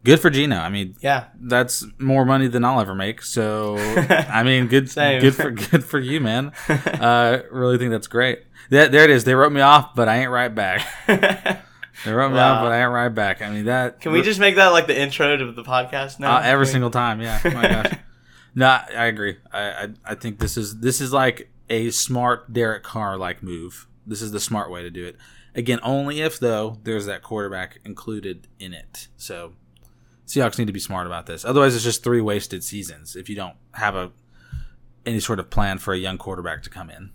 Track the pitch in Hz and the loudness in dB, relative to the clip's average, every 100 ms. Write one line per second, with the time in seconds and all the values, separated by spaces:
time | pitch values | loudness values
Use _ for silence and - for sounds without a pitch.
0 | 117 151 175 139 143 98 82 101 95 92 | 8 6 6 2 0 0 -2 -4 -6 -6
1 | 139 139 - - 123 123 123 - 110 - | -2 -2 -4 -16 -2 0 0 -4 -8 -6
2 | 135 135 127 135 131 120 120 131 98 95 | 0 2 4 2 2 0 0 0 -2 -4
3 | 95 110 - 123 107 107 107 104 107 110 | -6 -8 -6 -4 -2 -2 -4 -4 -2 -2
4 | 143 165 139 110 120 131 123 127 135 - | 2 0 2 0 2 2 4 2 2 0
5 | 143 131 135 139 147 110 104 165 127 147 | 2 4 4 4 -4 -4 0 0 0 -6
6 | 127 156 123 117 139 - - 151 151 151 | -4 -2 -2 -2 -6 -12 -4 -2 -2 0
7 | 117 120 120 127 - 127 123 123 123 110 | 2 4 4 2 -2 -2 0 2 0 -4
8 | - 117 127 120 - - - 135 151 143 | -2 0 0 -2 -12 -20 2 6 8 10
9 | 151 135 117 131 151 143 139 147 143 123 | 8 8 6 4 4 6 8 8 6 0
10 | 113 117 131 123 123 110 98 92 - - | 2 2 0 -2 -2 -2 -2 -2 -4 -6
11 | - 196 196 196 185 185 - - - - | 2 4 4 0 -4 -6 -8 -20 -20 -12
12 | 107 113 135 131 131 120 117 117 123 120 | -4 0 2 4 4 4 2 2 2 0
13 | 120 110 101 92 104 104 107 127 123 - | -2 0 -2 -2 -6 -4 -2 -2 -2 -6
14 | 160 165 190 196 202 185 190 170 160 131 | 0 2 2 4 4 6 6 6 4 0
15 | 139 135 147 147 127 117 117 127 127 139 | -2 0 0 0 -4 -10 -2 -2 -2 -6
16 | 135 135 135 123 117 139 135 135 123 120 | -8 -4 2 2 4 4 4 2 0 0
17 | 120 110 117 - 175 131 180 110 107 - | -2 -4 -2 0 0 0 2 2 -2 -6
18 | - - _ - _ 127 131 127 - 117 | -12 -20 _ -20 _ 2 4 4 0 -4
19 | 117 107 101 92 _ 98 104 76 104 107 | -2 -2 -6 -8 _ -8 -8 -8 -12 -14
20 | - 107 120 104 110 117 104 110 120 127 | -14 -10 -10 -6 -6 -4 -8 -4 -2 -2
21 | 131 135 131 - - - _ 117 117 - | -2 0 0 -2 -14 -20 _ -4 -4 -4
22 | - 123 123 120 - 117 113 107 - 113 | -4 -2 -2 -2 -4 -4 -2 -4 -10 -8
23 | 104 95 92 90 92 85 87 - - _ | -6 -6 -8 -10 -12 -12 -14 -18 -20 _
24 | - 107 110 104 - 110 87 87 87 87 | -14 -10 -8 -8 -6 -6 -6 -10 -14 -12
25 | 87 - - - _ - 120 120 120 135 | -14 -16 -20 -20 _ -8 -4 -2 -2 -4
26 | 139 147 156 160 123 110 110 110 110 110 | -4 -4 -6 -2 -2 -2 -4 -8 -8 -6
27 | 101 95 - 110 101 95 90 - 107 95 | -6 -12 -10 -8 -8 -10 -12 -16 -20 -16
28 | - 107 98 90 - _ 95 85 - - | -12 -10 -10 -14 -18 _ -18 -18 -18 -20
29 | - _ - 90 85 85 _ _ - _ | -20 _ -16 -14 -16 -20 _ _ -20 _
30 | _ _ - 139 120 - 110 98 - 95 | _ _ -6 -2 -2 -2 -6 -6 -8 -8
31 | 87 85 82 82 110 135 139 120 117 110 | -8 -10 -12 -12 -2 4 4 2 -2 -4
32 | 123 120 107 104 - 92 - 101 87 76 | 0 0 0 -4 -6 -12 -10 -12 -14 -18
33 | 78 90 95 101 92 - _ - 107 95 | -18 -18 -14 -12 -12 -16 _ -6 -4 -4
34 | 90 _ _ - _ - - - - _ | -10 _ _ -20 _ -14 -14 -18 -20 _
35 | - 113 - 104 - - 101 95 - 92 | -6 -6 -4 -6 -4 -2 -2 -2 -6 -6
36 | 95 95 - 92 87 78 - - 85 - | -6 -8 -12 -12 -10 -12 -14 -18 -18 -20
37 | 98 | -20